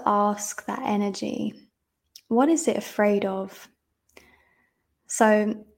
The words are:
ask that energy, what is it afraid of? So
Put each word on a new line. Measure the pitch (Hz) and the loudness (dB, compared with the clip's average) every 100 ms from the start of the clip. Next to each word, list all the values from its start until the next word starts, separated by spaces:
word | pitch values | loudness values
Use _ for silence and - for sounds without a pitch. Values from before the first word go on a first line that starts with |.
| - | 2
ask | 208 208 208 - - - | 2 2 -2 -6 -10 -10
that | - 262 | -6 -2
energy, | 208 202 190 214 - 214 - _ _ _ _ _ - - | 0 -2 -4 -6 -4 -6 -8 _ _ _ _ _ -16 -2
what | 226 285 | 2 4
is | 320 - | 2 0
it | 208 | -2
afraid | - - 208 202 202 | -2 0 2 2 0
of? | 190 190 - - _ _ _ _ - _ _ _ _ _ _ _ _ - | -4 -8 -12 -20 _ _ _ _ -20 _ _ _ _ _ _ _ _ -6
So | - 220 214 208 214 - | 2 4 4 2 -4 -10